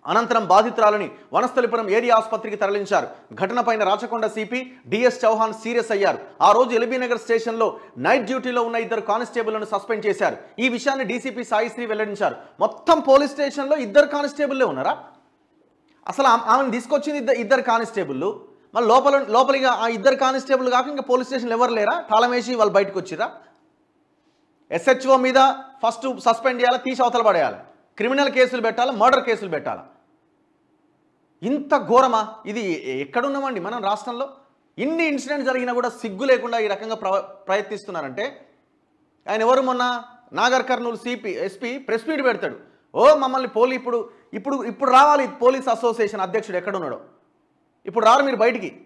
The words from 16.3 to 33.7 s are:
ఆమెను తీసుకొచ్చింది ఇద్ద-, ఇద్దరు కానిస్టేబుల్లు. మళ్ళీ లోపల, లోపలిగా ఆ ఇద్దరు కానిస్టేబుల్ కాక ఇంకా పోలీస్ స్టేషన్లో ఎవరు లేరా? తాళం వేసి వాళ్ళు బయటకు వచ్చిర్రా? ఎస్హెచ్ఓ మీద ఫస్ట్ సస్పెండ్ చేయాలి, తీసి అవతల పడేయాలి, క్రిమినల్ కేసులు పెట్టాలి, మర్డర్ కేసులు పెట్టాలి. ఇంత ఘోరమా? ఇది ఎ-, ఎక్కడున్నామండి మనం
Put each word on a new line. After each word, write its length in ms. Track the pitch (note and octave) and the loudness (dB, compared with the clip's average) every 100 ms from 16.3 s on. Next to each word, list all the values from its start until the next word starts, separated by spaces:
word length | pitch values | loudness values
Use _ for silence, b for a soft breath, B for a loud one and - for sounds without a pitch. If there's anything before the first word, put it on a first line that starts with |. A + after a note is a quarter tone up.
| A#3 | 4
ఆమెను 280 | A3 B3 C4+ | 4 2 2
తీసుకొచ్చింది 480 | A#3 - D4 D4 D4 | -4 -2 -2 -2 -4
ఇద్ద-, 180 | A#3 B3 | 0 -2
ఇద్దరు 180 | G#3 C4 | 2 0
కానిస్టేబుల్లు. 840 | B3 A3+ A3+ G3+ D#3+ C3 F3+ G#3+ - b b G#3+ | 2 -2 -2 -6 -6 -4 -6 -6 -16 b b -2
మళ్ళీ 140 | A3+ | 4
లోపల, 360 | B3 C4+ C#4 C4 | 6 6 2 2
లోపలిగా 420 | A3 C4 C4+ C4 | 2 4 2 2
ఆ 160 | A3 A3+ | 0 -2
ఇద్దరు 280 | A3+ C4 C4+ | 2 2 2
కానిస్టేబుల్ 560 | C4 C4 C4 C4 B3+ | 0 0 -2 -2 2
కాక 160 | B3 C4 | 0 0
ఇంకా 140 | C#4+ | -6
పోలీస్ 280 | - B3 B3+ | -2 -2 -2
స్టేషన్లో 280 | C4 A#3 A3+ | -6 -4 0
ఎవరు 140 | B3 | 0
లేరా? 300 | A3+ G#3 E4+ | 2 0 -2
తాళం 300 | - G#3+ B3 | 0 2 2
వేసి 240 | B3 A3 B3 | 0 -2 0
వాళ్ళు 180 | G#3 | 4
బయటకు 260 | F#3+ G3 F#3+ | 4 0 -4
వచ్చిర్రా? 320 | - D#3+ A3+ - - _ _ _ _ _ _ _ _ _ _ _ _ | -8 -6 -8 -8 -20 _ _ _ _ _ _ _ _ _ _ _ _
ఎస్హెచ్ఓ 460 | F3 A3 B3+ C4 C4 | -2 2 2 4 4
మీద 220 | B3+ B3+ C4+ - - - A3 | 6 6 4 2 -12 -4 -4
ఫస్ట్ 320 | A3+ C4+ B3 | -2 -8 -2
సస్పెండ్ 420 | A#3+ A3+ C4 B3 | 0 2 0 0
చేయాలి, 160 | B3 B3+ | 0 0
తీసి 260 | B3+ B3+ | -2 0
అవతల 180 | B3 A#3+ | 0 4
పడేయాలి, 340 | A3 F3+ C3+ G2+ - _ _ - | 2 4 0 -4 -18 _ _ -6
క్రిమినల్ 320 | A3 C4+ C#4+ | -2 0 0
కేసులు 320 | B3+ B3+ B3+ | 2 2 2
పెట్టాలి, 300 | A3+ A#3 B3+ | -2 -2 -2
మర్డర్ 320 | A#3+ A#3 C4+ | 2 4 4
కేసులు 260 | B3+ A3 G3 | 0 -4 -4
పెట్టాలి. 320 | D#3 B2+ G#2+ - _ _ _ _ _ _ _ _ _ _ _ _ _ _ _ | -6 -6 -10 -14 _ _ _ _ _ _ _ _ _ _ _ _ _ _ _
ఇంత 340 | F#3+ C#4+ C#4+ C#4+ | -4 -4 0 -2
ఘోరమా? 580 | G3 A#3+ C4 A3 G#3+ A3 - | 4 4 4 2 -2 -10 -10
ఇది 160 | G#3+ G3 D#3+ B2+ | -8 -4 -6 -6
ఎ-, 100 | C3 | -8
ఎక్కడున్నామండి 580 | C#3 A#3+ C#4 C#4 C4+ A3 | -4 -4 -4 -4 -6 -6
మనం 240 | F3+ | -8